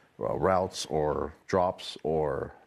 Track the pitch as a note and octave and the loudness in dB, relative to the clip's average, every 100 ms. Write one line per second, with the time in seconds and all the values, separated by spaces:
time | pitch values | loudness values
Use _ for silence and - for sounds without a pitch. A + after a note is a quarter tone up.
0 | _ - A1+ B1+ E2+ F#2 F#2 - - D#2 | _ -8 -4 0 2 4 2 -4 -4 0
1 | D2+ C#2 C#2+ - - G2 F2+ - - - | 0 0 -4 -8 0 2 2 0 -10 -6
2 | - D#2+ D2+ C2+ - - | -2 0 0 -2 -6 -12